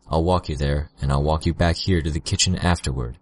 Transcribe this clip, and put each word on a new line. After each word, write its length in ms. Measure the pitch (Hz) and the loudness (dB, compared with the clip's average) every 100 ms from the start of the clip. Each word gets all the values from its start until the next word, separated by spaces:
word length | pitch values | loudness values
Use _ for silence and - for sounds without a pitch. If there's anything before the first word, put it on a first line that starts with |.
| - | -2
I'll 160 | 80 | 0
walk 260 | 82 90 - | 2 0 0
you 60 | 73 | -2
there, 340 | 69 71 78 _ | 0 0 -4 _
and 100 | 69 | 0
I'll 120 | 69 | 0
walk 220 | 71 80 87 | 2 0 0
you 80 | |
back 220 | 80 85 - | 0 0 0
here 260 | - 90 | 0 0
to 100 | 78 | 0
the 80 | 78 | -4
kitchen 360 | - 92 - 90 | -4 0 0 2
afterward. 600 | 82 87 - 65 60 62 | 2 0 0 -4 -6 -10